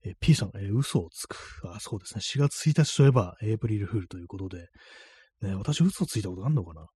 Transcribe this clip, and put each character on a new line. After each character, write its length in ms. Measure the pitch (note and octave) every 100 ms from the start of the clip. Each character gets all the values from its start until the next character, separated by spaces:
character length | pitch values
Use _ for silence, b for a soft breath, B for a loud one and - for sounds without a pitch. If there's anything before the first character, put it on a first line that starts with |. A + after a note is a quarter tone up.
| -
え、 80 | -
P 160 | - D3+
さ 100 | F#2+
ん、 60 | G2+
え、 140 | G2
嘘 300 | A2 C#3 B2+
を 100 | E2+
つ 160 | - -
く。 80 | - - - F2+
あ、 140 | F#2+
そ 180 | - G#2
う 20 |
で 60 | -
す 80 | -
ね。 60 |
四 160 | - C3+
月 320 | C#3+ - -
一 80 | D3
日 180 | D3+ -
と 80 |
い 40 | C#3
え 40 |
ば、 240 | B2+ G2+ -
エ 120 | G#2+
イ 40 | A2
プ 100 | A2+
リ 120 | G#2+
ル 80 | G2
フ 100 | G#2+
ー 40 |
ル 60 | F2
と 100 | F#2
い 40 |
う 40 | F2
こ 100 | G2
と 120 | F#2
で、 180 | F2 E2+ B B B B B B _
ね、 140 | G2+ F#2+
私 260 | G2 D3
嘘 240 | F3 - F#3
つ 120 | A#2
い 20 |
た 80 | G2
こ 60 | F2+
と 100 | A2+
あ 40 |
ん 40 |
の 100 | D3+
か 100 | E2+
な？ 120 | D#2+ D#2+